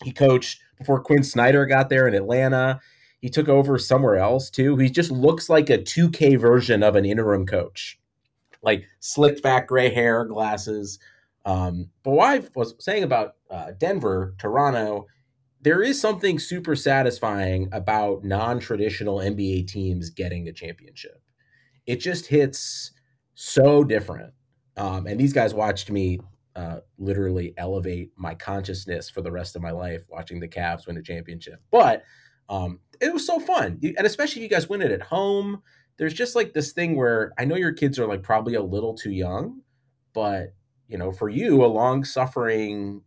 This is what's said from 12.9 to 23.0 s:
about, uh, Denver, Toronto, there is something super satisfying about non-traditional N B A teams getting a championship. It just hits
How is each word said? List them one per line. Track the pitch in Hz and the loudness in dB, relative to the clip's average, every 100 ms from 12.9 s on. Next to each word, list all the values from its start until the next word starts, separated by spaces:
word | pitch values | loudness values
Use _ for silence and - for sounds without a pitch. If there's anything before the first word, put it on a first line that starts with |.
| 208 | -4
about, | 165 120 107 - _ | 0 0 -2 -10 _
uh, | 90 78 | -14 -12
Denver, | 95 170 196 113 92 92 95 | -6 -2 -2 -2 -2 -4 -8
Toronto, | 107 123 143 123 107 104 - _ _ _ _ _ | -4 0 0 0 -4 -6 -10 _ _ _ _ _
there | 147 175 | 2 4
is | 240 269 | 2 0
something | 220 196 196 156 | -2 0 -2 -2
super | - 180 175 139 | -4 -8 -4 -2
satisfying | 143 135 127 120 113 101 95 92 95 | 2 2 2 0 -4 -2 -2 -2 -4
about | 101 92 107 104 98 | -4 -2 0 0 -2
non-traditional | 101 98 113 123 - 104 107 101 104 98 | -2 -2 -2 -4 -4 -4 -2 -4 -4 -2
N | 98 | -2
B | 104 98 95 | -2 -2 -2
A | |
teams | 92 101 95 90 82 | -4 -6 -4 -4 -6
getting | - 90 87 85 | -8 -8 -6 -10
a | |
championship. | - 85 85 - - - - _ _ _ _ _ _ - | -12 -16 -16 -20 -20 -20 -20 _ _ _ _ _ _ -8
It | 120 | -6
just | 180 175 - | -4 -6 0
hits | 147 139 139 - - - _ | 2 2 -2 -10 -12 -14 _